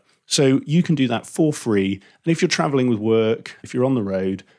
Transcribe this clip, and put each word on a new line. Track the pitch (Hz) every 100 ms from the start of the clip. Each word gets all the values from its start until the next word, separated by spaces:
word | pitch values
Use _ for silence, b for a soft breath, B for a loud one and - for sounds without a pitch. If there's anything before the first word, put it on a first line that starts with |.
| _ _
So | - - 135 139
you | 147 165
can | 170
do | 147 127
that | 113 -
for | - 156
free. | 143 120 101 95 98 b b
And | 165
if | 165
you're | 170
traveling | - 160 135 127
with | 107
work, | 110 113 110 113 - -
if | -
you're | 123
on | 127
the | 127
road, | 98 95 95 95 -